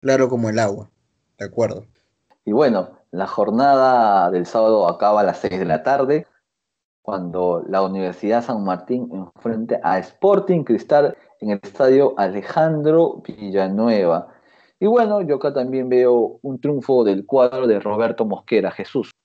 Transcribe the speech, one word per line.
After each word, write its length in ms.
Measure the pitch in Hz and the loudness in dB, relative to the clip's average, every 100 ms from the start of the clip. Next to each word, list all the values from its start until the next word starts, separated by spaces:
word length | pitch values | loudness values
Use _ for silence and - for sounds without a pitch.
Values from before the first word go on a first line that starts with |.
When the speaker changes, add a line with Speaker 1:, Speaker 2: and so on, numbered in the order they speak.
Speaker 1:
Claro 260 | 131 135 127 | 2 2 2
como 220 | 123 113 | 0 -2
el 100 | 107 | 0
agua, 280 | 107 101 107 _ _ _ _ _ | -2 -4 -12 _ _ _ _ _
de 80 | 101 | -10
acuerdo. 380 | - 110 104 110 _ _ _ _ _ | -4 -4 -4 -16 _ _ _ _ _
Speaker 2:
Y 80 | - | -2
bueno, 460 | 110 147 101 90 - _ | 2 2 0 -4 -14 _
la 160 | 85 98 | -8 -6
jornada 1040 | - 104 110 139 135 131 123 110 98 87 | -2 -2 2 2 4 4 4 4 4 2
del 160 | 92 87 | 0 -2
sábado 420 | 117 110 110 87 | 0 4 4 2
acaba 340 | 85 104 104 | 2 2 2
a 20 | |
las 140 | 101 - | 2 -2
seis 200 | - 92 | -4 -4
de 60 | |
la 180 | 87 80 | -2 -2
tarde, 460 | - 139 135 151 - _ _ _ _ _ _ _ | 0 0 0 0 -2 _ _ _ _ _ _ _
cuando 640 | - 98 90 90 90 85 - | -10 -8 -6 -2 -2 -2 -2
la 160 | 95 | -2
Universidad 640 | 95 95 92 90 104 117 | -2 -2 -6 -4 -2 -2
San 180 | 123 113 | -2 -6
Martín 480 | 98 90 - 123 123 | -4 -6 -4 -6 -6
enfrente 680 | 95 90 _ 117 110 117 - | -12 -14 _ -8 -6 -4 -4
a 160 | 82 92 | -2 -2
Sporting 640 | 90 _ 196 190 190 175 | -6 _ 2 2 2 -2
Cristal 540 | 139 107 - 147 147 - _ _ | 0 -4 2 2 2 -2 _ _
en 100 | 107 | -6
el 100 | 101 | -6
Estadio 520 | - - 131 131 139 - | -8 0 4 4 4 0
Alejandro 1040 | 98 101 98 - 160 156 147 165 165 - - | -4 -4 -4 0 0 0 2 2 2 -2 -16
Villanueva. 1040 | - 101 98 95 98 117 107 90 82 - - _ _ _ _ | -14 -4 -2 0 0 2 2 2 0 -4 -20 _ _ _ _
Y 40 | 196 | 2
bueno, 340 | 240 220 208 | 2 2 0
yo 160 | 170 139 | -2 -2
acá 160 | 147 | -2
también 380 | 139 127 131 127 | -2 -4 -4 0
veo 480 | 127 123 120 113 - | 2 4 4 0 -4
un 180 | 143 127 | -10 -6
triunfo 460 | 147 143 120 127 | -4 -4 0 2
del 220 | 110 98 98 | 2 0 0
cuadro 400 | 131 127 135 127 | 2 2 2 0
de 140 | 104 | 0
Roberto 440 | 104 107 117 113 | 0 -2 -2 -2
Mosquera. 460 | 110 95 - 110 92 | -4 -6 -2 -2 -2
Jesús. 400 | - 95 139 104 _ | -6 -8 -6 -8 _